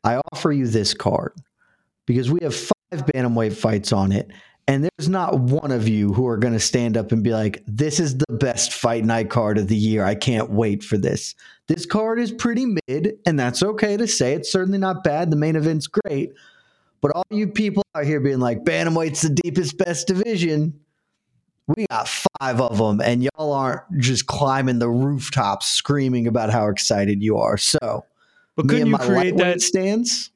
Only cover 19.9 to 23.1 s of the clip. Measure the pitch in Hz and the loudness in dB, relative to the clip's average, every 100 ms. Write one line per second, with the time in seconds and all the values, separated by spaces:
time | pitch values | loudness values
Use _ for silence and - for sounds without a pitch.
19.9 | 160 - 185 226 202 170 151 156 - _ | -2 -2 -2 0 0 0 0 -2 -6 _
20.9 | _ _ _ _ _ _ _ - 156 180 | _ _ _ _ _ _ _ -4 -2 -2
21.9 | 113 - - - - 135 120 123 107 110 | -4 -4 -2 -4 -2 -2 0 0 2 2
22.9 | 104 117 | 2 0